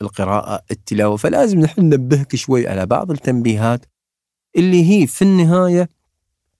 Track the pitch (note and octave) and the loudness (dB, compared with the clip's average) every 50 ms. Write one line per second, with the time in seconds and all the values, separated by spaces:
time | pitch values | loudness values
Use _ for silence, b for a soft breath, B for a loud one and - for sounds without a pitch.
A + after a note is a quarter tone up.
0 | G#2+ G2 - - G2 F#2 G2+ G#2 - - G#2 F#2+ - - F#2 - _ - G#2+ G#2 | -12 -10 -8 -6 -4 -2 -2 -4 -4 -6 -10 -10 -10 -10 -12 -12 _ -6 -2 0
1 | G#2 G#2+ G#2 G#2+ - - - - C#4 A3+ G3+ F3 D#3 D#3 - - F#3 D#3+ D3 C3+ | 0 0 0 -2 -2 0 0 2 2 2 2 2 0 0 0 0 2 2 2 2
2 | B2+ B2 D3+ C#3 C#3 - - - - - C3 B2 A#2+ - F#2+ F#2+ F#2 F#2 A#2+ - | 0 0 -2 -2 -2 -2 -6 -6 -4 -2 -2 -2 -2 -2 -4 -6 -4 -2 -2 -2
3 | - F#3 D3+ C#3+ - C3+ B2+ B2 A#2 A#2 A2 G#2 A2 A#2 A#2+ A#2+ - _ _ _ | -2 -4 -8 -6 -4 -4 -2 -2 0 -2 -2 0 -2 -2 -2 -4 -8 _ _ _
4 | _ _ _ _ _ _ _ _ _ _ - E3+ F3 F#3 F3+ F3 E3 E3+ G#3 G#3 | _ _ _ _ _ _ _ _ _ _ -2 0 2 2 4 4 4 4 4 4
5 | E3 B2+ - - F#3+ G3 F#3+ F#3 E3+ D#3+ F3 F#3 F3+ F3+ F3 F3 F3+ E3+ _ _ | 2 0 0 0 2 2 4 4 4 2 2 2 2 2 0 0 -2 -2 _ _
6 | _ _ _ _ _ _ _ _ _ _ _ _ | _ _ _ _ _ _ _ _ _ _ _ _